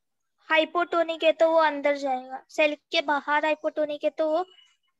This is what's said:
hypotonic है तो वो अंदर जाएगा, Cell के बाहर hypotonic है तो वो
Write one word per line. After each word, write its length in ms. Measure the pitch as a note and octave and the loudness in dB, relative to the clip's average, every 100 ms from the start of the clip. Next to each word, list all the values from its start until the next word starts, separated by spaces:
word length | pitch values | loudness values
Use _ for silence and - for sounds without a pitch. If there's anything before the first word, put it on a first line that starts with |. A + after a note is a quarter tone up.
| _ _ _ _ - | _ _ _ _ -2
hypotonic 760 | D#4+ D#4 F4 E4+ E4+ E4 D#4+ | 0 2 -2 -2 0 -2 0
है 80 | D#4+ | 0
तो 200 | D#4 D#4+ | 2 4
वो 60 | D#4+ | 4
अंदर 380 | D#4 C#4+ C#4+ C#4+ | 2 0 -2 -2
जाएगा, 480 | C#4 B3+ B3+ C4 - | -4 -6 -8 -16 -8
Cell 260 | - D4+ D4 | -2 -2 -2
के 260 | _ E4 | _ -4
बाहर 440 | D4 C#4+ C#4+ D4 D#4 | 0 -2 0 0 0
hypotonic 580 | D4+ D#4 D4+ D4+ D4 | -2 -4 -4 -4 -4
है 60 | D4+ | -4
तो 200 | - D#4 | -2 -2
वो 160 | D#4+ F#4 _ _ _ _ | -2 -4 _ _ _ _